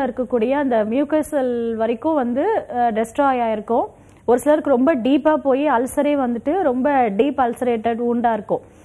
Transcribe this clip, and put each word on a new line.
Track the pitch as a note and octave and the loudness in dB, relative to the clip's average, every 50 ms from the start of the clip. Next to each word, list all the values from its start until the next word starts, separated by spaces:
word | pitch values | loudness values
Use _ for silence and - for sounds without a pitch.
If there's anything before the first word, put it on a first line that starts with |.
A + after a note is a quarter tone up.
| C#4 | 0
இருக்கக்கூடிய | A#3+ A3+ - B3 - B3+ A#3 G#3+ B3 | -2 -4 -6 -4 -2 0 0 0 0
அந்த | C4+ D4 D4 C4+ A#3+ A3 G#3 | 0 0 0 0 2 0 0
மியூக்கஸ் | G#3+ A3+ C4+ D4 C#4+ D#4+ D#4 D4 - | 0 0 -2 0 0 0 -2 -2 -2
செல் | D4+ C#4+ C4 B3 A#3+ A#3+ A#3 A#3 A3+ | -2 -2 -2 0 -2 -2 -4 -4 -2
வரைக்கும் | A3 A3+ A3+ B3 - - D#4+ D#4+ | -2 -2 -2 -2 -2 -2 -2 0
வந்து, | D4 B3 A#3+ A#3+ C4 D#4 G#4 A4+ F4+ - - | 0 -2 -2 -2 -2 0 0 0 -2 -4 -4
அ, | - B3 A#3+ A#3 | -2 -2 0 0
destroy | G#3+ A3 A3+ A3+ - - C#4+ C#4 C4 B3 | 0 -2 -4 -2 -2 0 0 2 2 0
ஆயிருக்கும். | A#3 A3+ A3 G#3 G#3 - A3+ B3+ F#4+ G#4+ - - - - - - - | 0 -2 -2 -4 -2 -2 0 0 0 -2 -8 -20 -20 -20 -20 -8 0
ஒரு | - A#3+ B3+ | 2 2 2
சிலருக்கு | - D4 D4+ D#4 D4 D4 | 4 2 2 2 2 2
ரொம்ப | C#4 A#3+ C4 D#4 E4 | 2 4 4 2 2
டீப்பா | B3+ G#3+ B3+ C#4 D4+ D4+ D#4 D#4 | 2 2 2 2 2 4 2 0
போய் | D4 D4 C#4 B3+ C4+ D4 D4+ | 2 2 0 0 2 2 2
அல்சரே | C4 A3+ C4 B3+ - D4 C#4+ D4 D4 | 2 0 0 0 -2 0 0 2 0
வந்துட்டு | C#4 C4 B3 A#3+ A#3 A#3 C#4 D#4+ G4 | 0 0 -2 -2 -4 -2 -2 0 2
ரொம்ப | F#4 C#4+ B3 B3+ B3 D4 C#4+ C4+ B3 A3 | 0 0 0 2 0 2 2 2 2 2
deep | G3 G3 C4+ D4 C4 C#4 | 2 0 0 0 2 0
ulcerated | C4 A#3 A#3+ - B3+ B3 A#3+ A#3 A3 A#3 A#3 A3+ | -2 -2 -2 -2 -2 -2 -2 -2 -2 -4 -2 -2
வூண்டா | A#3+ A#3+ A#3+ A#3+ A3+ A#3 | -2 -2 -2 0 0 0
இருக்கும். | A3+ G#3+ F#3+ - F3+ - - - - - | -2 -2 -2 -4 -4 -4 -4 -12 -20 -20